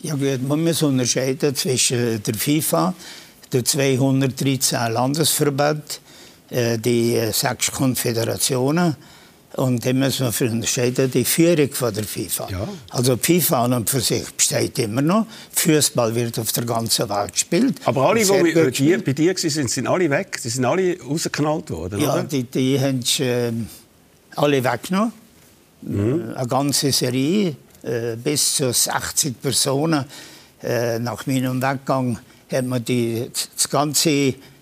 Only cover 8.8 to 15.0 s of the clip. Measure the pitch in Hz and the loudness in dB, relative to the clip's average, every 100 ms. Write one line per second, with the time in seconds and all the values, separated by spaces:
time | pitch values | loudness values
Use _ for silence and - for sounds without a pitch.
8.8 | 175 139 - - - - _ - 127 123 | 2 0 -8 -20 -20 -20 _ -2 0 0
9.8 | 127 131 139 113 131 - 123 113 - - | 0 2 0 0 -2 0 0 -2 -2 0
10.8 | 123 127 135 127 113 - 165 165 139 - | 0 2 2 2 2 4 4 4 2 0
11.8 | 120 101 104 - - - 110 95 135 190 | -2 -2 -6 -8 -6 -6 -6 -6 -6 -10
12.8 | - - 123 120 - 175 139 135 120 123 | -6 0 2 2 4 2 4 2 2 0
13.8 | 101 135 - 113 - - - 131 113 - | 0 -2 0 -2 -4 -2 0 0 -2 -2
14.8 | 110 113 | -2 0